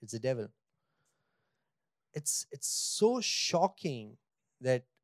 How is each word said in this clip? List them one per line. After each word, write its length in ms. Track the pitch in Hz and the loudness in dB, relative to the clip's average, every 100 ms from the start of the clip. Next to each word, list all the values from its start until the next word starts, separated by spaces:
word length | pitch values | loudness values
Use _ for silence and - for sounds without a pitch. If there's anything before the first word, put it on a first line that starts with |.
It's 100 | 104 | -10
the 60 | 117 | -4
devil. 300 | 127 120 104 _ _ _ _ _ _ _ _ _ _ _ _ _ _ _ _ | -2 -2 -4 _ _ _ _ _ _ _ _ _ _ _ _ _ _ _ _
It's, 340 | 151 - - - | -6 -2 -2 -4
it's 160 | 139 - | -8 -4
so 500 | - - - 214 247 | -2 -2 4 4 4
shocking 960 | - - - 170 185 - 160 123 107 - _ _ _ _ | 0 0 2 4 2 0 -6 -6 -10 -18 _ _ _ _
that 240 | 127 123 - _ | 0 0 0 _